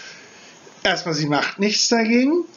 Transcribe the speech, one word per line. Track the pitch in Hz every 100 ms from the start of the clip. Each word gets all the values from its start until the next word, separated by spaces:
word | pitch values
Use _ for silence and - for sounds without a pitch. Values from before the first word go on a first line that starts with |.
| - - - - - - - -
erstmal, | - 170 180
sie | 147 151
macht | 143 - -
nichts | 202 208 -
dagegen | 233 220 240 269 349 339